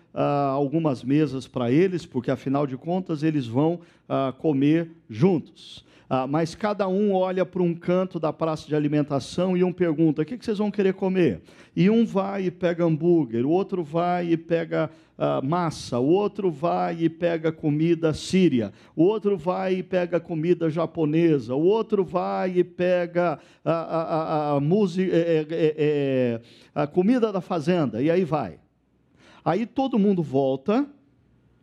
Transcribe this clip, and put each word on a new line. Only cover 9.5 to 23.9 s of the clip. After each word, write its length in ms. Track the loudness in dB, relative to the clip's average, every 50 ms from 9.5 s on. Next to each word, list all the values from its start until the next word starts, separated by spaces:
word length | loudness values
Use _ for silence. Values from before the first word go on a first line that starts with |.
| 2
e 80 | 2 0
um 80 | 0
pergunta: 500 | 0 0 0 0 2 2 2 2 2 0
"O 40 | -2
que 120 | -4 -6 -8
que 80 | -6
vocês 120 | -4 -4 -2
vão 120 | -2 -2
querer 240 | 0 0 0 0 0
comer?" 480 | 0 -2 -2 2 2 2 2 0 -2 -8 -16 -20 -20 -20 -8 _
E 140 | 2 4 4
um 160 | 4 4 2
vai 400 | 2 0 -2 -2 -2 -4 -4 -4
e 60 | -4
pega 320 | -4 -2 -2 -2 0 2 2
hambúrguer, 600 | 2 2 2 2 4 4 4 2 0 -2 -2 0
o 40 | 2
outro 340 | 2 0 0 -2 -4 -6 -6
vai 480 | -4 -2 -2 0 0 0 -2 0 0
e 60 | 0 -2
pega, 540 | 0 -2 -2 -2 -2 -2 -2 -2 -2 -4 -6 -12 _ _ _ -4
ah, 240 | -2 -2 -2 -2
massa, 580 | -2 0 0 0 0 -2 -2 -6 -6 -4 -2 0
o 80 | 2 2
outro 440 | 2 2 2 0 -4 -2 -4 -4
vai 520 | -2 -2 -2 -2 -2 -2 -2 -4 -2 0 0
e 60 | -2
pega 420 | 0 0 -2 -2 0 0 -2 -4
comida 640 | -4 -2 -2 -2 0 2 2 2 2 2 2 0 -2
síria, 600 | -2 -4 0 2 4 4 4 4 2 -2 -4 -8 -14 -20 -8 _
o 80 | 2 2
outro 340 | 2 2 2 0 -2 -2 -2
vai 380 | -2 -4 -4 -2 -2 -2 -2
e 80 | -2 -2
pega 360 | -2 -2 -2 0 0 -2 -4
comida 500 | -2 -4 -4 -2 2 2 2 2 2 0
japonesa, 840 | 0 -2 -4 -4 -2 -2 0 2 2 4 4 4 4 2 0 -2 -2
o 80 | 0 2
outro 400 | 2 2 2 0 0 0 -2 0
vai 540 | -2 -2 -4 -2 -2 -2 -2 -2 0 0 0
e 60 | 0
pega 760 | 0 -2 -2 0 0 2 0 0 -2 -2 0 0 0 -2 -4 -8 -16 _ _ -4
a, 80 | -2
a, 300 | -2 -2 -2 -4